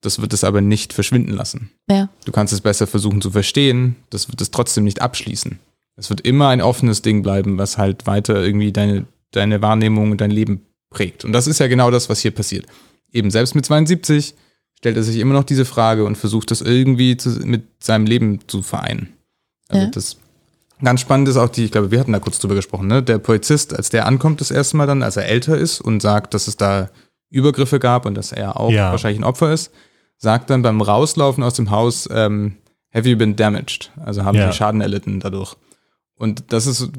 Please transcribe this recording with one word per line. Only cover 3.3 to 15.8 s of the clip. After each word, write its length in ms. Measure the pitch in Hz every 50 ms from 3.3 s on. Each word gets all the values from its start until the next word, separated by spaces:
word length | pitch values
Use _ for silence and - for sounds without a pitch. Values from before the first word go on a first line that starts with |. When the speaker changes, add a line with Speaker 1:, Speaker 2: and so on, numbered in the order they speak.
| 90
Speaker 1:
verstehen, 640 | 104 98 - - 147 143 139 127 123 127 127 120 - _ _
das 200 | - 101 - -
wird 120 | - -
es 120 | 107 - -
trotzdem 320 | - 120 - - - 107
nicht 180 | 104 98 - -
abschließen. 560 | 123 - - - - - - - - - - _ _ _ _ _ _ _
Es 140 | - 107 -
wird 100 | 107 98
immer 280 | - - 127 143 147 139
ein 140 | 131 127 82
offenes 400 | 110 123 - - 120 107 101 -
Ding 200 | 113 110 107 95
bleiben, 360 | 98 98 98 95 98 98 92
was 180 | 98 98 -
halt 300 | - 104 98 98 - -
weiter 300 | - 98 104 107 - 117
irgendwie 360 | 98 90 95 104 104 104 104 98
deine, 320 | 104 104 104 101 101 - - _ _ _ _ -
deine 300 | - 101 104 107 104 107
Wahrnehmung 500 | 107 110 110 110 110 107 107 107 107 107
und 80 | 95
dein 100 | 104 104
Leben 340 | 104 107 110 107 101 95 _ _ _ _ _ _
prägt. 340 | _ - 104 92 - _ -
Und 80 | - 110
das 160 | 120 123 156
ist 100 | 156 -
ja 80 | 151
genau 240 | 127 123 123 127 123
das, 180 | 123 123 117 -
was 120 | - -
hier 100 | - 110
passiert. 360 | 95 - 101 - - 98 - - - - _ _ _ _ _ _
Eben 220 | _ 117 107 101 90
selbst 240 | 113 120 131 -
mit 100 | 151 131
zweiundsiebzig 680 | - 151 151 160 151 185 170 - - 151 147 147 - - _ _ _ _ _ _ _ _ _
stellt 180 | - 117 113
er 60 | 113 110
sich 160 | 110 113 113
immer 160 | 110 131 139
noch 100 | 139 135
diese 200 | - 147 131 135
Frage 400 | 127 - -